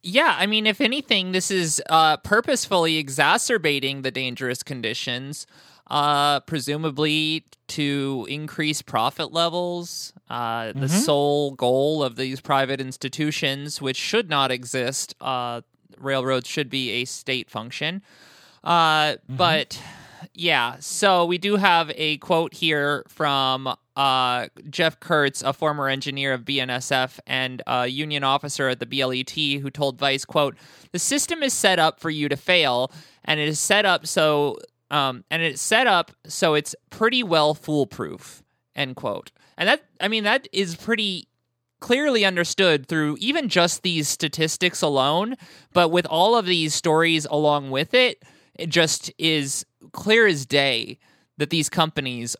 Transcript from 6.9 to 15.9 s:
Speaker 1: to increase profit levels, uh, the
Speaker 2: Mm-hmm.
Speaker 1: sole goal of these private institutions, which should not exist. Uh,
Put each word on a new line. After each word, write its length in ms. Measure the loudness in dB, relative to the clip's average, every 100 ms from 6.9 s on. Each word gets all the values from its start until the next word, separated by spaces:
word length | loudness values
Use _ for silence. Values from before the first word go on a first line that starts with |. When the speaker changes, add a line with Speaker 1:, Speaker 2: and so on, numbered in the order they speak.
| 0 0 2 0 -4 _ _ -12
Speaker 1:
to 580 | -4 -2 -2 -2 -6 -6
increase 540 | -10 -10 -4 -2 -2
profit 500 | -2 0 0 -2 -4
levels, 800 | 0 0 0 -4 -6 -10 -12 -14 -18 _
uh, 380 | -6 -4 -4 -6
the 80 | -4 0
Speaker 2:
Mm-hmm. 0 | 0
Speaker 1:
sole 520 | 2 2 2 2 -2
goal 520 | 0 2 4 2 0
of 120 | -2 -2
these 240 | -6 -6
private 380 | 0 0 2 -2
institutions, 1000 | -6 -8 -10 -2 -2 0 -2 -4 -8 -6
which 160 | -4 -4
should 320 | -2 -2 0
not 220 | 0 0
exist. 640 | -2 -4 -4 -2 -4 -8 -8
Uh, 420 | -6 -4 -4 -8 -12 _ _